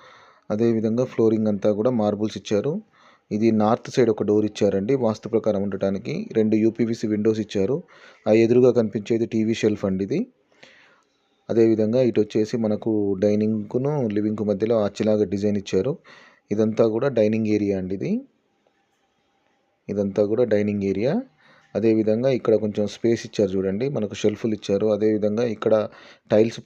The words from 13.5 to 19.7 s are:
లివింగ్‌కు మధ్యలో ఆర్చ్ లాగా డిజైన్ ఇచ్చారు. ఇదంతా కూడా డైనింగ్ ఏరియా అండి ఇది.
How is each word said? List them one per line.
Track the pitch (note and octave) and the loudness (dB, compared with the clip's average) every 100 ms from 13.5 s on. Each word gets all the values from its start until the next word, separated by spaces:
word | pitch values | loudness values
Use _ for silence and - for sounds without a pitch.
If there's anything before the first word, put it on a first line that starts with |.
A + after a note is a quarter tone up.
| A2 G#2 B2 C#3 D3+ A2+ | -2 -4 -4 -2 -2 -2
లివింగ్‌కు | G#2 G#2+ G#2+ | -2 -2 -2
మధ్యలో | G#2 G2 A2 A2+ | -2 -2 0 0
ఆర్చ్ | G2+ - G#2+ | -2 -2 0
లాగా | G#2+ | 0
డిజైన్ | F#2 G2 G#2 G#2 | 0 -2 -2 -2
ఇచ్చారు. | - F#2+ B2 F3+ - - - _ - | -2 -2 -2 -6 -12 -20 -20 _ -6
ఇదంతా | G#2 A2 G#2+ A#2 | -2 0 2 2
కూడా | A2+ C#3 | 0 0
డైనింగ్ | A2+ G#2+ A2 G#2+ | 2 2 2 0
ఏరియా | G#2 G2+ F#2+ | 0 0 -2
అండి | F#2 | -4
ఇది. | G2 C#3+ A#3+ - _ _ _ _ _ _ _ _ _ _ _ _ _ _ | -6 -4 -6 -8 _ _ _ _ _ _ _ _ _ _ _ _ _ _